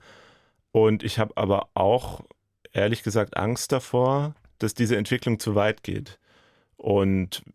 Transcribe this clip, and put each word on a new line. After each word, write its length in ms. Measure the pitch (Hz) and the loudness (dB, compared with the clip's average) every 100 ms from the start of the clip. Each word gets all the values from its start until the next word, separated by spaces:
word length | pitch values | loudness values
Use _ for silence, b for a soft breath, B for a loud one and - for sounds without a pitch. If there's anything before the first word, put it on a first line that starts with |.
| b b b b b b _ | b b b b b b _
Und 320 | 113 110 110 | 2 4 2
ich 160 | 110 - | -2 -2
hab 200 | 107 - | -2 -2
aber 300 | 98 98 - | 0 0 -2
auch, 480 | - 95 127 - - - - _ _ - | 0 2 2 0 -14 -18 -20 _ _ -10
ehrlich 300 | - 101 113 | -2 0 0
gesagt, 340 | 113 107 101 - | -2 0 0 -2
Angst 360 | 101 120 - | -4 -4 -2
davor, 640 | 135 - 123 127 139 147 147 _ - | -4 -2 0 2 2 -2 -6 _ -6
dass 140 | 110 | -4
diese 240 | - 113 110 | 0 0 0
Entwicklung 420 | 107 127 123 110 | 0 -2 0 -2
zu 140 | - 104 | 0 2
weit 260 | 107 107 | 2 0
geht 360 | - 101 - - b b b b b b | -6 -8 -8 -18 b b b b b b
und 680 | - 98 98 95 92 - - | 0 2 2 0 -2 -8 -16